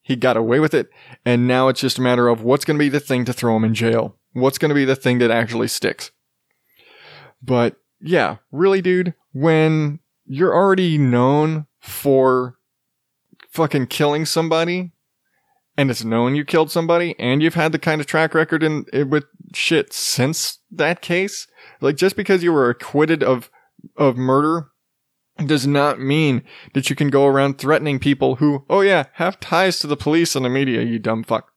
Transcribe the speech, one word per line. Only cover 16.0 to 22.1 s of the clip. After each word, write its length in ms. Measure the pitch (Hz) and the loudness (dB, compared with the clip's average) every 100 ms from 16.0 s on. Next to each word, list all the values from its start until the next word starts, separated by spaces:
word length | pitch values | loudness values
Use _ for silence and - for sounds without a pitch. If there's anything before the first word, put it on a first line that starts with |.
known 320 | 113 113 120 | -2 0 0
you 100 | 147 | -2
killed 260 | 143 165 151 | 0 0 0
somebody, 440 | 175 165 170 170 - | -2 0 0 0 -6
and 220 | 120 139 | -2 0
you've 140 | 160 | 0
had 160 | 170 160 | 0 -2
the 80 | 156 | -2
kind 200 | - 156 | -2 -2
of 80 | 139 | -2
track 260 | 165 160 | -2 0
record 300 | 160 156 160 | 0 0 0
in, 220 | 156 151 - | 0 -2 -4
in, 160 | 135 139 | -2 0
with 160 | 151 - _ - | -2 -4 _ -14
shit 380 | - - 165 - | -8 0 0 -2
since 680 | - - - 131 165 - - _ | -8 -6 -2 -2 -2 -8 -10 _
that 300 | - 151 175 | -4 -2 -2
case, 460 | - 175 202 - - _ - _ | -4 -2 -2 -8 -16 _ -20 _
like, 140 | 135 | -2
just 200 | 151 190 | 2 0